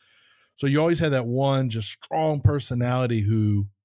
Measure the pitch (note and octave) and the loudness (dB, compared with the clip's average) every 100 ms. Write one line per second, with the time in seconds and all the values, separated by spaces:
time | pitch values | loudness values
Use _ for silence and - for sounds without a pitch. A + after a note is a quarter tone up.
0 | _ _ _ _ _ - C#3 D3 E3 E3 | _ _ _ _ _ -6 -2 2 2 0
1 | D#3+ C3 A#2+ B2+ C#3 C3+ C3 A2 G#2+ - | 0 0 -2 0 0 0 0 -4 -6 -12
2 | - D#3+ D#3 D3 D3+ C#3+ - A#2+ B2 B2+ | -8 -2 0 2 2 2 -2 -2 0 0
3 | B2 A2+ G#2 A2 G#2+ G#2 G2+ - | 0 0 2 2 2 0 -2 -8